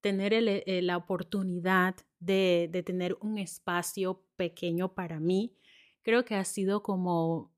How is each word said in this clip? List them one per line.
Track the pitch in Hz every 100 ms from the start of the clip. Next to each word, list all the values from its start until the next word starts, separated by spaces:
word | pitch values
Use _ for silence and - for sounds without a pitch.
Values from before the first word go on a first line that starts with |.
tener | 202 196 202
el, | 220 226
eh, | 196 - 185
la | 180 175
oportunidad | - 180 175 202 190 175 180 185 185 185 _ _
de, | 175 196 185 175 170
de | 180
tener | 175 180 180 -
un | 214 214
espacio | 190 - - 175 175 - 185 185 _ -
pequeño | 175 170 180 170 185
para | 190 175 160
mí, | 165 190 233 _ _ - _ _
creo | - 233 247
que | 208
ha | 190
sido | - 190 208
como | 208 185 180 170 165 165 -